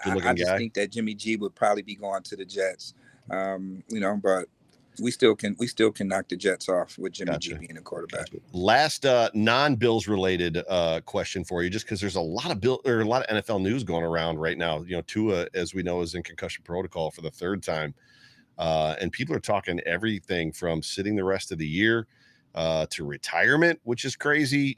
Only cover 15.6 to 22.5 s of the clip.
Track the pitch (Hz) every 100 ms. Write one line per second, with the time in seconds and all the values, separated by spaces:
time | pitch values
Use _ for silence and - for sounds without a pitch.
15.6 | 87 95 90 87 85 87 85 82 85 -
16.6 | - 87 95 87 78 82 80 - 90 98
17.6 | 85 80 76 - _ _ - _ _ -
18.6 | 82 80 78 76 87 - - 147 - 101
19.6 | 95 87 78 87 110 101 - 90 80 -
20.6 | 87 80 - - 98 104 92 95 - 85
21.6 | 78 85 110 117 113 _ _ _ _